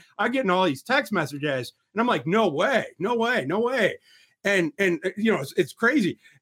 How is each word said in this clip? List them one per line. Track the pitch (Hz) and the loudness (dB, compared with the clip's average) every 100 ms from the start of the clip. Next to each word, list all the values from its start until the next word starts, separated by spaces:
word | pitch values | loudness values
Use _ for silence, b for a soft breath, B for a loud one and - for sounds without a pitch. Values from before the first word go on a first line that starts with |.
| b b | b b
I'm | 233 | -2
getting | 262 196 | 0 2
all | 180 185 | 4 2
these | 131 | 0
text | - 269 - | 0 0 0
messages, | 190 147 143 147 131 120 _ _ | -2 -2 -4 -2 -2 -4 _ _
and | 202 | -2
I'm | 240 | 0
like, | 175 131 | 0 0
"No | 214 202 | 2 2
way, | 143 226 233 - - | 0 0 0 -2 -6
no | 196 233 | -4 -2
way, | 233 240 131 | 0 -2 -2
no | 196 | -2
way." | 240 262 180 - b b b b | -2 0 0 -2 b b b b
And, | 196 196 160 - | 0 0 0 0
and, | 190 170 190 | 0 0 -4
uh, | 208 | -2
you | 220 | 0
know, | 170 | 0
it's, | 139 | -2
it's | - 156 | -2 -2
crazy. | - 233 294 175 - b b | 0 2 2 0 -4 b b